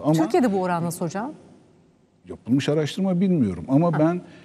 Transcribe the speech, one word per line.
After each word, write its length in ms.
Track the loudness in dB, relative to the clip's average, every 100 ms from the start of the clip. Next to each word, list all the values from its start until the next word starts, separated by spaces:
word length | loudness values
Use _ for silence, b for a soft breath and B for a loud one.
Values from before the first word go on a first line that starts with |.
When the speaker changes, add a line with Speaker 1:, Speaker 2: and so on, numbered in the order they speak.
Speaker 1:
Ama 80 | 0
Speaker 2:
Türkiye'de 400 | 2 2 2 2
bu 100 | 0
oran 220 | -2 -2
nasıl 200 | -4 -4
hocam? 280 | -6 -6 -8 -12 -20 -20 _ _ _ _ _ _ -18
Speaker 1:
yapılmış 400 | -14 -2 0 2
araştırma 520 | 0 -2 -2 -2 2
bilmiyorum 440 | 2 2 0 -2 -2
ama 240 | 0 2
Speaker 2:
Ha. 60 | 2
Speaker 1:
ben 220 | 2 0 B B